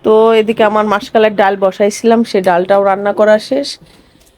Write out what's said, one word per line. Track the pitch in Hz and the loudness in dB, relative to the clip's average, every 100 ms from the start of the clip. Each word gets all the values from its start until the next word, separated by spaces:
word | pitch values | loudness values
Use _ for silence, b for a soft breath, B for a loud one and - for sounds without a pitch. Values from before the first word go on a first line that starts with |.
তো | - 220 226 | 2 2 4
এদিকে | 226 214 226 | 2 0 0
আমার | 214 214 214 | 0 0 -2
মাসকালের | 202 - 226 214 202 | -4 -2 0 0 0
ডাল | 196 196 | 0 0
বসাইছিলাম, | 196 - 208 - 226 226 | -2 0 -4 0 0 0
সে | 233 202 | 0 -2
ডালটাও | 190 175 185 202 | 0 0 2 0
রান্না | 196 196 202 | 2 0 -4
করা | 202 214 214 | 0 2 2
শেষ, | - 269 285 - b b b b b | 0 -6 -6 -14 b b b b b